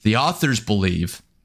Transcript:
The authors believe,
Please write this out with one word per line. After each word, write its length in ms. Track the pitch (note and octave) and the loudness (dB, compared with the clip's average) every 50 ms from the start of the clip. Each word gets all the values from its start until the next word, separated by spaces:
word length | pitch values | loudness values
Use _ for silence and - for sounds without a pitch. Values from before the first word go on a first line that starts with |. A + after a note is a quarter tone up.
| - | 0
The 140 | G#2+ G#2+ | 0 2
authors 420 | A#2+ C#3 E3 F3+ - E3+ C#3+ C3 A2+ | 2 2 0 0 0 0 0 0 -2
believe, 640 | A#2 - G#2 G2+ F#2+ F#2 F2+ E2+ E2+ F2 - - - _ _ _ _ | 0 0 0 0 2 0 0 -2 -2 -4 -6 -12 -18 _ _ _ _